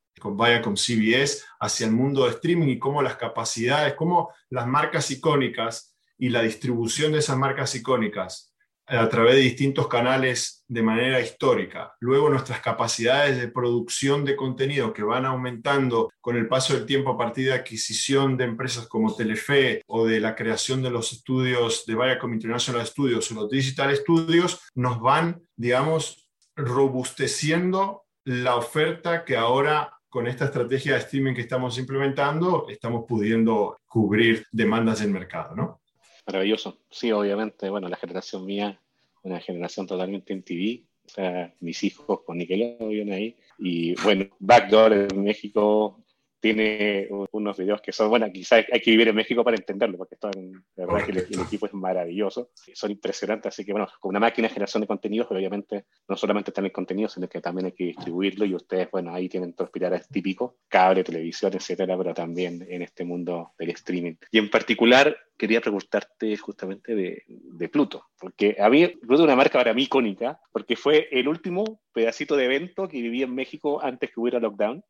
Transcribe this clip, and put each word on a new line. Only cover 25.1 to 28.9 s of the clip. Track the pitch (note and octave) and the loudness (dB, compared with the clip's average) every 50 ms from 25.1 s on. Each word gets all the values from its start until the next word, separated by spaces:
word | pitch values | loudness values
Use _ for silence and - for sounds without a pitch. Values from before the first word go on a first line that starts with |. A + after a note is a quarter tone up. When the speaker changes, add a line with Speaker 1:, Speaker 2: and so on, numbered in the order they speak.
| C#3 D#3 E3 E3+ E3+ - - _ _ | 4 4 2 0 -2 -6 -12 _ _
Speaker 1:
digamos, | - A#2 A#2+ B2 B2+ C#3+ D#3 D#3+ D#3+ D3+ - - - _ _ _ _ _ _ _ | -4 -2 2 2 2 2 2 0 0 -2 -4 -10 -16 _ _ _ _ _ _ _
robusteciendo | - C#3+ A#2+ B2 C3 C#3 C3+ B2+ B2+ B2 - - - C#3 - - - - D3 D#3+ E3+ F3+ F#3 F#3 F#3+ G3 G3 G3 - - _ _ _ _ | -6 -4 0 2 4 4 4 2 0 -4 -6 -4 -4 -4 -2 -2 -2 0 0 0 2 2 2 2 0 0 -2 -4 -8 -14 _ _ _ _
la | C3+ B2+ B2 B2 B2 B2 | -4 -4 -2 0 0 0
oferta | A#2+ A#2 - - D#3 D3+ D#3+ | 0 0 -2 0 0 0 0